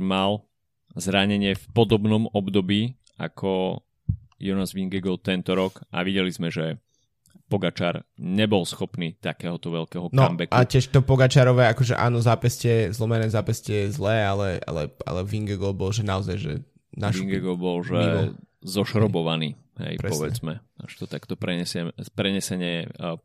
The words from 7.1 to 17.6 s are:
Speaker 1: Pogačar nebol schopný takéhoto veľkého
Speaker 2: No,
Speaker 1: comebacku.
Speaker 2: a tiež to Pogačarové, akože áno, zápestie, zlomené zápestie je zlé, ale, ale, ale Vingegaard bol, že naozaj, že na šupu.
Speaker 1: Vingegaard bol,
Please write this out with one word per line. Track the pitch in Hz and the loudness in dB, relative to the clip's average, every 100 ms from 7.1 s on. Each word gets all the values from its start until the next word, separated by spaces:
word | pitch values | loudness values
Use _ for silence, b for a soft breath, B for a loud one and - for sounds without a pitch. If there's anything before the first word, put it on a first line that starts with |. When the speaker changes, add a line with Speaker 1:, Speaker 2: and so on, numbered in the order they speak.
| _ _ _ - | _ _ _ -4
Speaker 1:
Pogačar | 101 90 - 87 85 - - | -2 -2 -2 -2 -2 -8 -10
nebol | 87 98 107 104 | -4 0 2 2
schopný | 85 - 95 - 82 - | 2 -4 -6 -6 -8 -6
takéhoto | 85 78 87 85 85 | -8 -6 -6 -6 -6
veľkého | 82 80 90 87 | -6 -6 -8 -2
Speaker 2:
No, | 131 131 | 4 4
Speaker 1:
comebacku. | 87 85 | 2 0
Speaker 2:
a | 120 120 | 2 4
tiež | 135 - | 2 4
to | 139 | 4
Pogačarové, | 131 131 127 139 127 123 120 | 4 4 6 6 6 6 4
akože | 113 120 - | 4 2 2
áno, | 120 120 | 2 4
zápestie, | 117 113 120 - 120 113 101 | 4 4 2 0 2 2 2
zlomené | 110 113 113 110 | 0 0 0 0
zápestie | 107 101 113 - 104 101 | 0 0 -4 -2 -2 -2
je | 104 | -2
zlé, | 98 113 | 0 2
ale, | 101 101 98 90 - | 2 2 0 -2 -4
ale, | 80 73 - | -4 -6 -8
ale | - 87 101 | -6 -4 -2
Vingegaard | 107 104 101 98 | -4 -4 -2 -2
bol, | 98 95 | -2 -2
že | 107 104 | 0 0
naozaj, | 95 101 95 | 0 -2 -4
že | 76 73 - _ _ | -4 -6 -8 _ _
na | - 104 | -4 -2
šupu. | 90 95 | -2 -2
Speaker 1:
Vingegaard | 95 92 | -2 -2
bol, | 90 | -2